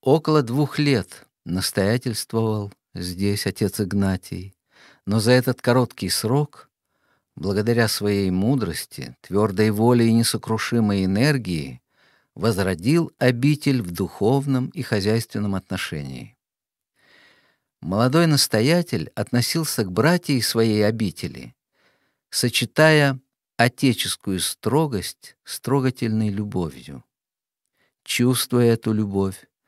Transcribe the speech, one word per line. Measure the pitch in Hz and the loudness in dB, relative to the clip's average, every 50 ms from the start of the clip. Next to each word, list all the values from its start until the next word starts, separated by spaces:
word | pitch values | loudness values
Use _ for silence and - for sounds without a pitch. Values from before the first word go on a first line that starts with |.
| _ | _
Около | 131 139 160 156 - 156 151 | 4 2 2 4 2 2 2
двух | 135 110 117 143 151 135 - - | 2 2 0 0 0 0 0 0
лет | 151 143 135 110 90 - - - - _ _ _ _ | 0 2 2 0 0 -4 -12 -20 -20 _ _ _ _
настоятельствовал | - 87 92 92 - - - 95 98 113 127 - 127 110 - - _ - 113 113 110 107 107 101 101 - _ _ _ _ | -6 -4 -4 -4 -2 0 0 2 2 2 0 -2 -4 -6 -6 -8 _ -2 -2 -2 0 -2 -4 -6 -8 -12 _ _ _ _
здесь | 82 90 92 90 90 98 101 101 104 - | -10 -8 -8 -6 -2 0 0 0 0 -2
отец | 101 92 - 110 95 - - | -6 -2 -2 -2 -2 -2 -2
Игнатий, | 104 90 98 101 98 98 95 92 - - - 90 90 95 _ _ _ _ _ _ - - _ _ _ | -4 -2 0 0 0 0 0 -2 -6 -10 -12 -12 -12 -14 _ _ _ _ _ _ -20 -20 _ _ _
но | 95 101 113 | -2 -2 0
за | 101 113 127 | 4 4 4
этот | 127 123 127 123 - | 4 4 0 -4 -2
короткий | - 127 123 131 123 113 - - - 90 | 0 2 2 2 2 0 -4 -8 -6 -4
срок, | - - - 107 127 143 151 - - - - _ _ _ _ _ _ _ _ _ _ _ _ _ _ | -4 -4 -2 0 0 0 0 -2 -8 -20 -20 _ _ _ _ _ _ _ _ _ _ _ _ _ _
благодаря | - 73 95 101 101 104 113 120 117 117 | -8 -6 -4 -2 -2 0 0 2 2 2
своей | 110 - - 104 104 104 101 98 92 | 0 0 -2 -2 0 0 0 0 0
мудрости, | 92 92 98 113 143 135 - 87 82 - - _ - - 65 67 - _ | 0 0 2 2 2 0 -2 -4 -6 -8 -10 _ -14 -14 -14 -14 -16 _
твёрдой | - - 90 101 107 107 95 92 107 110 | -14 -4 0 0 0 0 2 2 2 2
воле | 104 104 110 120 123 120 117 | 2 2 4 4 4 4 4
и | 113 | 4
несокрушимой | 113 117 117 - - 110 - - 113 107 - - 120 117 110 104 101 98 95 | 4 4 2 2 -2 -4 -4 -4 -4 -4 -2 -2 0 0 2 2 2 0 0
энергии, | 92 95 104 123 151 151 135 110 92 87 80 71 67 64 - _ _ _ _ _ _ _ _ _ _ _ | 0 2 2 2 2 2 0 -2 -4 -4 -4 -6 -8 -12 -18 _ _ _ _ _ _ _ _ _ _ _
возродил | - 85 113 107 90 98 95 92 80 90 120 156 170 165 - _ _ | -2 -2 0 0 0 0 -2 -2 -2 0 0 2 2 0 -2 _ _
обитель | - 127 123 117 123 147 151 143 - 143 135 127 101 | 2 2 2 2 2 0 0 2 0 0 0 0 -2
в | 87 | -6
духовном | 85 87 98 87 - - 101 107 131 139 135 147 131 127 127 - | -4 -4 -4 -6 -2 -2 0 2 2 2 0 0 -2 -2 -2 -4
и | - - | -6 -10
хозяйственном | 127 - 120 104 98 104 110 113 113 _ - 107 104 101 98 | -6 -4 -2 -2 0 0 0 0 -2 _ -6 -4 -4 -2 -4
отношении. | 95 - _ 98 90 - - - 76 71 67 67 64 - 107 _ _ _ _ _ _ _ _ _ _ _ _ _ _ _ _ _ _ _ _ _ _ _ _ _ _ _ _ _ _ | -4 -4 _ -8 -8 -6 -8 -8 -10 -10 -10 -12 -14 -14 -16 _ _ _ _ _ _ _ _ _ _ _ _ _ _ _ _ _ _ _ _ _ _ _ _ _ _ _ _ _ _
Молодой | - 80 92 104 117 127 131 165 170 | -8 -4 0 2 2 2 4 4 4
настоятель | 160 151 139 - - - 107 113 139 165 175 170 - - 92 78 - _ | 4 4 2 2 2 2 2 2 4 2 2 0 -2 -4 -6 -6 -6 _
относился | - 107 - - 123 120 - - 165 160 - - - 110 | -8 -6 -2 0 0 0 0 -2 -4 -4 -4 -4 -4 -4
к | 92 | -2
братии | 90 95 113 156 175 175 - - 143 123 | 0 2 2 4 2 2 0 -2 -2 -2
своей | 113 - - 117 113 113 107 107 104 | -2 -2 0 0 2 2 2 2 2
обители, | 104 110 110 110 95 - - - 82 64 65 64 60 _ _ _ _ _ _ _ _ _ _ _ _ _ _ _ _ | 0 0 0 -4 -4 -4 -8 -10 -10 -10 -12 -18 -18 _ _ _ _ _ _ _ _ _ _ _ _ _ _ _ _
сочетая | - - - 120 - - 123 107 _ - 156 160 156 151 147 139 131 131 _ _ _ _ _ _ _ | -6 -2 -2 0 0 -2 -4 -2 _ 4 6 6 6 6 4 2 0 -2 _ _ _ _ _ _ _
отеческую | - 120 123 - - - 135 113 - - 92 - - - 101 95 90 | 2 2 2 2 2 2 2 2 2 -2 -6 -6 -6 -6 -4 -4 -2
строгость | 82 - - _ - 110 120 151 165 147 123 98 - - - _ - - _ _ _ | -4 -6 -8 _ -4 0 2 2 0 0 -2 -6 -6 -6 -12 _ -20 -20 _ _ _
с | - - - | -14 -14 -10
трогательной | - - 127 143 131 131 123 - 123 113 110 110 110 107 | -4 -2 -2 0 0 -2 -2 -2 -4 -2 -2 0 -2 -2
любовью. | 98 104 107 104 95 92 87 80 - - - - 71 64 - _ _ _ _ _ _ _ _ _ _ _ _ _ _ _ _ _ _ _ _ | -2 -4 -6 -6 -4 -4 -4 -4 -6 -12 -18 -18 -18 -18 -20 _ _ _ _ _ _ _ _ _ _ _ _ _ _ _ _ _ _ _ _
Чувствуя | - - - 120 123 127 120 - - - 120 120 117 117 | -8 -2 2 2 2 2 0 -2 0 2 4 4 4 2
эту | 110 - 113 110 | 2 0 -2 -2
любовь, | 107 107 101 98 98 98 95 92 - - _ _ _ _ | 0 -2 -2 -2 -2 -2 -2 -4 -10 -18 _ _ _ _